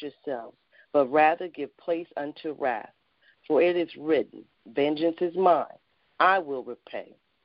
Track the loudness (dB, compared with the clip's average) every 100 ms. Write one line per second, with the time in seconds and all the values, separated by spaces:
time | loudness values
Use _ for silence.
0 | -14 -12 -8 -8 -10 -20 _ _ _ 2
1 | 4 4 4 2 -6 -10 -12 _ -4 -4
2 | -6 -10 -10 -10 -10 -4 -4 -4 -8 _
3 | _ _ _ _ 0 2 4 2 -4 -6
4 | 0 0 0 -8 -20 _ -8 -2 -2 0
5 | -2 -2 -4 2 2 2 -2 -12 _ _
6 | _ 0 2 2 -2 -8 -10 -14 -14 -14
7 | -14 _ _ _